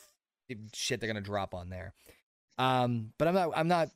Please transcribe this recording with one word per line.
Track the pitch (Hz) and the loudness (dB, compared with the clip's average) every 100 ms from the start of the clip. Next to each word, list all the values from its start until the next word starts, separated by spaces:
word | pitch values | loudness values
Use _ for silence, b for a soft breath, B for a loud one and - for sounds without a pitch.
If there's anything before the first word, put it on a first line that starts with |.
| - _ _ _ - 113 107 | -20 _ _ _ -14 -14 -12
shit | - - 120 | -8 -4 -2
they're | 113 | -4
gonna | 107 | -4
drop | 98 101 95 90 | -4 -4 -4 -8
on | 90 | -10
there. | 92 92 B B B _ _ _ - | -10 -12 B B B _ _ _ 0
Um, | 131 127 123 117 110 - | 2 4 2 0 -4 0
but | 156 | 2
I'm | |
not, | 185 165 156 | 4 2 2
I'm | 160 | 2
not | 175 156 | 4 2